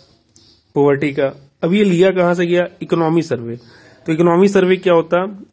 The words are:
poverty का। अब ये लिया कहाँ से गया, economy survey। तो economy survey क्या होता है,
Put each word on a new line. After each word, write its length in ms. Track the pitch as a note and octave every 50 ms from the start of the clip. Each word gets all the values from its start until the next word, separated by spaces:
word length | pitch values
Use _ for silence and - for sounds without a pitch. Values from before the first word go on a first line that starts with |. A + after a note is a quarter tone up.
| _ _ _ _ _ _ _ - _ _ _ _ _ _ -
poverty 380 | C#3+ C#3+ C#3+ C#3 C#3 D#3 D3 C#3
का। 200 | D3 C#3 C3+ C#3 - - _ _ - -
अब 100 | E3 F#3
ये 100 | G#3 G#3
लिया 260 | G3+ F3 E3+ F#3 F#3+
कहाँ 240 | F#3 F#3 F3 F3 F3
से 120 | F3 F3+
गया, 220 | E3+ F3 F3 F3 E3+ - - -
economy 400 | - F3+ E3 E3 D#3+ E3 E3+ D#3
survey। 340 | E3 B2 A#2+ A#2 A#2 A#2 B2 - - - - - - _ _ -
तो 60 | - D#3+
economy 360 | D#3 E3+ F3 E3+ F3 G3 G3+
survey 280 | G3+ G3 F#3 F3+ F#3+
क्या 180 | F3+ F3+ F#3 F3
होता 280 | E3 E3 E3 F3 F3 F#3
है, 100 | G3+ G3+ G3 - _